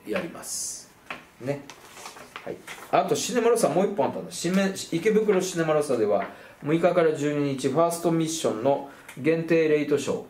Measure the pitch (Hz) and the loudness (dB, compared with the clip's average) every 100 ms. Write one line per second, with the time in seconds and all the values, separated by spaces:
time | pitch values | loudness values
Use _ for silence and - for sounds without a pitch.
0 | 104 98 - - - - - - - - | -6 -6 -6 -10 -10 -8 -8 -12 -18 -20
1 | - - - - 123 143 - - - - | -16 -16 -18 -10 -8 -8 -10 -20 -20 -18
2 | - - - - - - - - - 151 | -18 -18 -18 -14 -12 -12 -14 -16 0 2
3 | 185 147 - 240 226 233 143 143 202 - | 2 0 -2 0 2 4 2 2 0 0
4 | 127 185 175 - 170 190 196 190 - 165 | -2 -4 -10 -6 0 2 0 -2 -6 -2
5 | 214 208 214 185 185 165 160 151 143 120 | 2 4 4 2 0 0 2 2 2 0
6 | 104 101 98 - - - 143 165 175 175 | 2 0 -2 -10 -20 -8 -2 2 4 4
7 | 160 139 147 147 143 131 139 139 170 - | 2 2 0 0 0 0 0 2 2 0
8 | 175 165 160 - 120 107 131 139 - - | 0 0 0 -2 -2 0 0 0 -2 -16
9 | - - 139 165 165 165 156 151 143 139 | -18 -4 0 0 2 2 4 2 2 -2
10 | - 90 | -2 -6